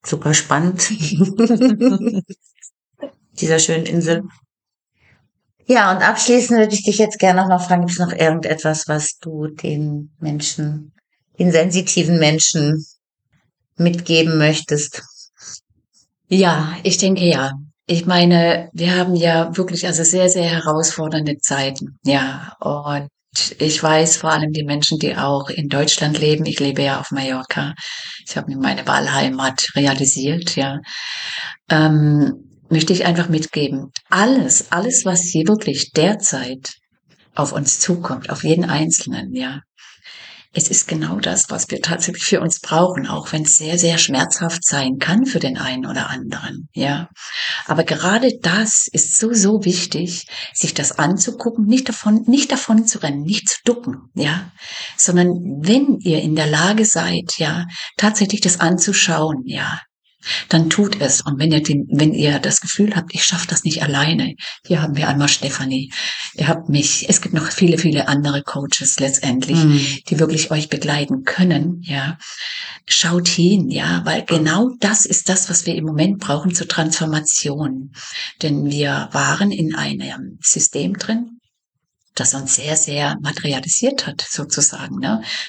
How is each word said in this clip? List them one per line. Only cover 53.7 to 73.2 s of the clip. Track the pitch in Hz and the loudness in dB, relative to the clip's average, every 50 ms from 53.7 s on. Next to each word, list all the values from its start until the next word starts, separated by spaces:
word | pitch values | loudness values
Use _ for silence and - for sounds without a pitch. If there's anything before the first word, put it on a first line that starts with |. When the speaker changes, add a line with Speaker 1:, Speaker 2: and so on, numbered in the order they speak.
| 233 233 - 135 - - - - _ | 0 0 -2 -8 -8 -8 -14 -12 _
Speaker 2:
ja, | - 143 147 160 185 190 - _ - - - - - - - - | -4 -2 -2 -2 -4 -6 -10 _ -20 -18 -16 -14 -14 -14 -12 -2
sondern | - - - 175 175 180 180 175 175 175 196 135 143 | 0 2 4 4 4 4 4 2 0 -4 -6 -6 -2
wenn | 151 180 226 269 285 277 226 - | 2 4 4 4 6 4 2 2
ihr | - 175 156 156 | 2 0 0 2
in | - 156 156 | 2 0 0
der | 160 151 | 2 0
Lage | 151 151 151 170 190 214 220 220 | 0 2 2 2 2 4 4 2
seid, | - - 165 170 180 170 175 175 - - | 2 2 0 0 -2 -2 -2 -4 -6 -4
ja, | - 160 147 - 175 175 175 - - - - _ - | -4 -2 -2 -2 -4 -6 -6 -10 -14 -14 -12 _ 0
tatsächlich | 208 214 214 - 202 196 208 208 | 0 0 2 2 0 0 0 0
das | - 180 - - | 2 2 2 2
anzuschauen, | - 170 180 175 - 202 190 - - - 165 156 156 160 147 131 - | 2 2 2 2 2 2 2 2 2 2 2 0 0 0 -2 -4 -6
ja, | - - - 143 147 156 160 - _ _ _ _ _ _ _ - - - - - - | -8 -6 -6 -6 -6 -6 -8 -12 _ _ _ _ _ _ _ -8 -6 -6 -6 -2 2
dann | - 165 160 160 | 4 4 4 4
tut | - - 208 196 202 202 | 4 2 2 2 2 -2
es. | 143 135 - - | 0 0 0 0
Und | - 147 139 135 | 0 -4 -2 0
wenn | 151 165 | 2 2
ihr | 156 151 | 2 2
den, | 151 - 147 143 131 - | 2 2 0 0 0 0
wenn | - 143 156 156 | 2 4 4 4
ihr | - - 147 147 143 139 | 4 2 0 0 0 0
das | 135 - - - | -2 0 -2 -2
Gefühl | - - - - 202 208 208 | -2 -4 0 2 2 2 2
habt, | 170 170 - - | -2 -4 -4 -4
„Ich | 170 - | -2 0
schaff | - 180 170 - | 0 0 -2 -4
das | - 170 - | -2 -2 0
nicht | - 160 151 - - | 0 0 0 0 -2
alleine“, | 147 139 139 147 156 165 - - - - - - - - - _ | 0 0 0 2 2 2 0 0 -2 -6 -8 -14 -14 -14 -16 _
hier | - 180 156 | 0 0 0
haben | 156 151 143 | 0 0 0
wir | 147 - - | -2 0 0
einmal | 139 143 143 143 | 2 2 2 2
Stefanie, | 139 - - 139 - - 135 131 131 131 135 - - - - - - - - - - | 0 0 -2 -6 -4 -4 -4 -2 -2 -4 -4 -6 -8 -8 -6 -6 -8 -8 -12 -12 -4
ihr | - - 143 | -2 2 2
habt | - - - - | 2 0 0 0
mich, | 143 147 - - - - - - | 2 2 2 2 0 -2 0 0
es | 196 - | 0 0
gibt | - - - | 0 -2 -2
noch | 156 156 - | -2 -2 -2
viele, | - - 190 170 160 156 | 2 4 4 4 4 4
viele | - 160 151 139 - - | 2 2 2 2 0 2
andere | 135 143 147 147 143 143 | 0 0 2 0 -2 -2
Coaches | 147 - - 143 139 135 - - - - - - | -4 -6 -8 -6 -4 -4 -4 0 0 0 0 0
letztendlich, | 135 139 135 - - 139 123 131 - 151 170 165 | 0 0 0 0 0 0 0 0 0 2 2 4
Speaker 1:
Mhm. | 156 151 147 143 135 139 139 - _ - | 6 6 6 4 2 -2 -6 -8 _ -4
Speaker 2:
die | 170 147 | 0 2
wirklich | 160 156 160 156 - - | 2 2 2 -2 -2 -2
euch | 156 151 147 - | -2 -4 -2 -2
begleiten | - 151 - 147 143 147 143 139 139 131 | -4 -4 -2 -2 -2 -2 -2 -2 -4 -4
können, | - - - - 185 180 160 135 151 175 175 - | -2 -4 0 2 2 4 4 2 0 -2 -2 -6
ja. | - - 143 139 135 151 170 - - - - - - - - - - - - - _ | -8 -6 -6 -4 -4 -6 -8 -8 -14 -18 -14 -12 -12 -10 -10 -12 -12 -14 -16 -18 _
Schaut | - - - - 165 175 180 | 0 0 2 2 2 2 2